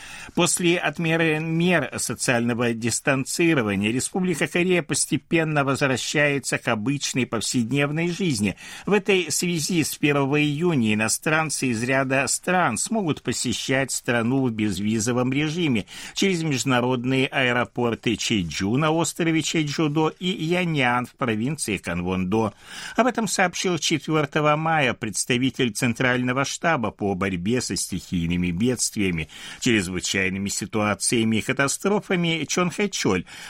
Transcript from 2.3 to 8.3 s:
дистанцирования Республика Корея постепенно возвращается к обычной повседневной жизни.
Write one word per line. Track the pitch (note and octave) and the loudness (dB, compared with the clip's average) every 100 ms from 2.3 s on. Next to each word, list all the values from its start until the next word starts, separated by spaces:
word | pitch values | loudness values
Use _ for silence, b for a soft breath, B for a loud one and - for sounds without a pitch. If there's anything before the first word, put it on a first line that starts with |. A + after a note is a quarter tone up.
| A#2+ A#2+ A#2 A#2+ | 2 2 0 0
дистанцирования | A2+ A#2 - D3+ C3+ B2 - E3+ D3+ G#2+ G2 G#2+ | 0 -2 0 0 0 0 0 2 4 2 2 2
Республика | B2 - F#3+ F#3 D3+ D#3+ | 0 -2 -2 0 0 0
Корея | F3+ F3+ F3 | 2 2 2
постепенно | D3+ D3 - D3 - E3 D#3+ D3+ | 2 -2 0 -2 0 0 2 0
возвращается | C3+ C3 C#3 B2 - D#3 D3 C#3 - D3 | 0 0 0 0 0 2 2 0 -2 -2
к | - | -2
обычной | A2 A2+ C#3+ - C3 A#2 | 0 0 -2 -2 -2 -2
повседневной | A2+ - B2+ A2+ C#3 C#3+ D3+ F3 | -2 -2 -2 0 0 0 0 -2
жизни. | E3+ F#3 | -2 -2